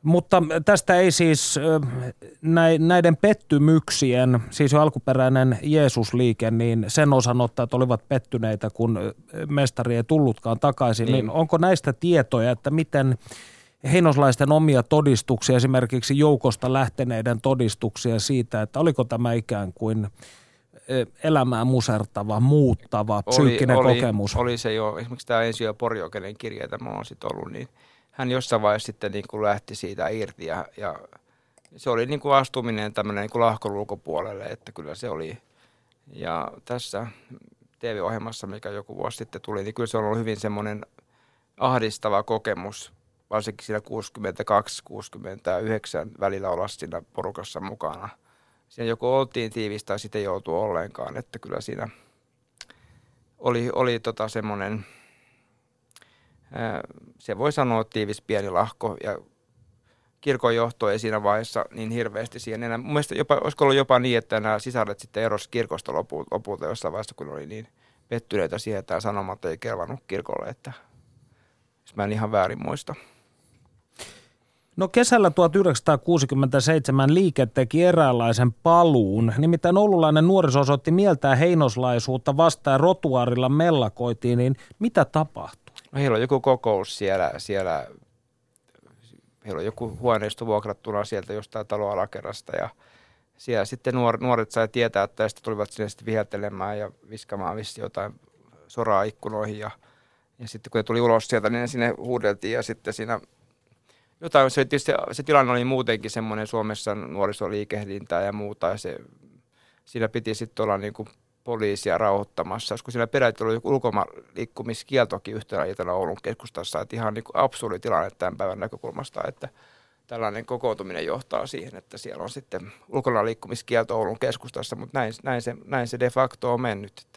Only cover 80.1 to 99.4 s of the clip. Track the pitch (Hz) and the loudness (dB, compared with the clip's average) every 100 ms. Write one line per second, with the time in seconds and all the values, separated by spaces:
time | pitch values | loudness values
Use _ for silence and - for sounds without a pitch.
80.1 | 156 165 196 165 131 135 143 - 170 202 | 6 6 6 6 4 4 2 2 4 4
81.1 | 151 139 127 170 170 139 110 127 120 113 | 4 4 4 6 4 2 2 0 0 0
82.1 | 127 - 139 165 - - 135 170 185 160 | -2 0 4 4 4 2 4 4 2 2
83.1 | 131 123 120 127 143 170 156 113 - 120 | 2 2 2 2 4 4 4 0 -2 -4
84.1 | 113 120 120 123 135 - - 226 - 143 | -2 0 2 2 -2 -6 -6 0 2 2
85.1 | 156 156 - - - - - _ 135 139 | 0 -2 -6 -14 -16 -20 -20 _ -2 0
86.1 | 110 123 135 127 127 117 101 98 - 101 | 2 2 2 2 2 2 0 -2 -4 -2
87.1 | 95 85 76 - 98 92 78 55 - _ | 0 0 -4 -6 -4 -2 -4 -6 -18 _
88.1 | _ _ _ _ _ _ _ _ _ _ | _ _ _ _ _ _ _ _ _ _
89.1 | - _ _ 104 85 95 - 117 87 120 | -20 _ _ -10 -8 -8 -8 -10 -4 0
90.1 | 110 104 - 113 104 107 98 - 101 107 | 0 -2 -8 -2 -2 -2 -10 -6 -6 -4
91.1 | 101 90 104 104 110 107 104 101 101 104 | -6 -8 -10 -10 -12 -8 -4 -4 -2 -4
92.1 | - - 110 - 50 50 _ _ _ _ | -6 -12 -14 -8 -6 -6 _ _ _ _
93.1 | _ _ _ - 113 101 127 - 127 120 | _ _ _ -6 -2 -2 -4 -4 0 2
94.1 | 117 123 117 110 - 113 123 117 101 98 | 0 0 0 0 -2 -2 0 0 0 -2
95.1 | _ 110 - - 107 104 - 104 - 110 | _ -4 -4 -8 -6 -6 -6 -10 -8 -4
96.1 | 110 104 101 104 101 95 104 104 - _ | -4 -4 -6 -8 -8 -8 -8 -10 -14 _
97.1 | 107 - 104 92 104 104 - 110 - 101 | -20 -12 -8 -8 -8 -12 -12 -10 -8 -10
98.1 | - _ _ _ _ _ - 113 98 104 | -12 _ _ _ _ _ -6 0 0 0
99.1 | - 104 107 | -6 -10 -6